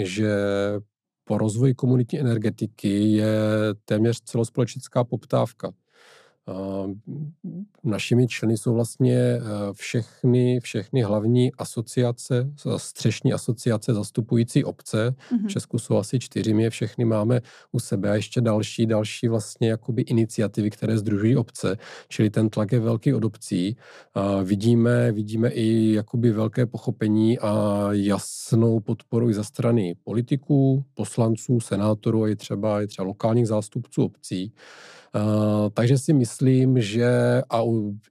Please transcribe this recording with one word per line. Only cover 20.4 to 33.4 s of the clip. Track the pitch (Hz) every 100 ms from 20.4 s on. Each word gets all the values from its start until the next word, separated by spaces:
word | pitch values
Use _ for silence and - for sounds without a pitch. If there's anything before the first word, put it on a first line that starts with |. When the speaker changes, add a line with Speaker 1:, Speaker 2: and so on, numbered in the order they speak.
| 101 110 104
Speaker 1:
které | - 110 110
sdružují | 104 101 110 135
obce. | 117 - 98 98 - - -
Čili | - 110
ten | 110 110
tlak | - 104
je | 123
velký | 113 113 143
od | 113
obcí. | - - - 95 95 120 - - -
A | 101 98 98
vidíme, | 95 101 113 117 117 120 120
vidíme | 107 104 110 120
i | 123 113 113 110
jakoby | 107 101 120 117
velké | 107 113 - 120
pochopení | 113 - - 107 107 110 120
a | 107 107 104 101 101
jasnou | 104 101 95 - - - 113 117 113
podporu | 107 113 - 117 120
i |
ze | 104
strany | 101 - 120 117 90 -
politiků, | - 110 120 143 - 139 135 135 139
poslanců, | - - - 113 113 - 120
senátorů | - 98 107 104 117 110
a | 107
i | 101
třeba, | - 101 107 104
i | 104
třeba | - 95
lokálních | 101 113 117